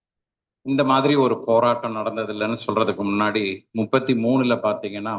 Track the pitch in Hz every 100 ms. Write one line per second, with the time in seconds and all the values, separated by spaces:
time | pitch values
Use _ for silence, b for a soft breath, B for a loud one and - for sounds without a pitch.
0 | _ _ _ _ _ _ 135 139 131 135
1 | 143 143 127 113 - 113 120 120 120 110
2 | 107 110 107 104 107 113 - 107 104 101
3 | 101 101 107 107 98 95 - 110 104 131
4 | 131 120 113 131 123 117 107 104 101 104
5 | 107